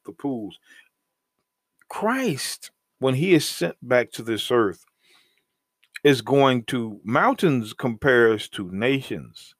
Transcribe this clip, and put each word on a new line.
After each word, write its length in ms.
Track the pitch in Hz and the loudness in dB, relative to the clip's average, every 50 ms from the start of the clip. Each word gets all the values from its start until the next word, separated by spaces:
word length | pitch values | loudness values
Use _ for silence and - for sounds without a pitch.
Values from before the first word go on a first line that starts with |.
| _ | _
the 60 | - | -20
pools." 460 | - - - 143 131 117 104 92 87 - _ _ - - _ _ _ _ _ _ _ _ _ _ _ _ _ _ _ _ _ _ _ _ _ - | -14 -10 -8 -8 -8 -8 -10 -12 -14 -18 _ _ -20 -20 _ _ _ _ _ _ _ _ _ _ _ _ _ _ _ _ _ _ _ _ _ -14
Christ, 840 | - - 190 214 247 269 262 226 147 127 - - - - - - _ _ _ _ _ - | -8 -4 -2 -2 -2 -2 -2 -2 -4 -4 -6 -10 -10 -12 -16 -20 _ _ _ _ _ -4
when 140 | 127 131 127 | -2 0 0
he 200 | 131 160 196 175 | 0 2 4 4
is 120 | 151 147 | 2 2
sent 300 | - - - 170 170 - _ | 0 -6 -6 -6 -6 -6 _
back 300 | - 120 127 123 120 - | -2 0 2 2 2 0
to 100 | - - | -6 -10
this 280 | 113 117 110 101 - - | -6 -4 -4 -4 -2 0
earth, 360 | 123 120 113 98 85 - _ _ _ _ _ _ _ _ _ _ _ _ _ _ _ _ _ _ _ _ _ _ - - - | 2 2 2 2 -2 -6 _ _ _ _ _ _ _ _ _ _ _ _ _ _ _ _ _ _ _ _ _ _ -6 0 2
is 160 | 143 139 120 | 2 2 2
going 440 | 107 - 131 139 139 135 127 123 117 | 0 2 2 4 4 4 2 0 -2
to, 360 | - - 123 117 110 104 - - | -4 -4 -4 -4 -6 -10 -10 -6
mountains 680 | 98 120 147 190 247 277 - - 170 139 123 110 110 - | -2 0 2 2 2 0 2 0 0 0 0 -2 -6 -8
compares 720 | - - 127 113 107 - 143 127 120 117 113 110 104 - - | -6 -6 -6 -4 0 2 4 6 6 6 6 4 2 -4 -8
to 240 | - - 101 87 | -10 -10 -10 -8
nations 840 | 92 98 110 127 139 135 131 - - 80 65 57 55 - - - _ | -6 -4 -2 -2 -2 -2 -4 -8 -10 -12 -12 -16 -20 -20 -20 -20 _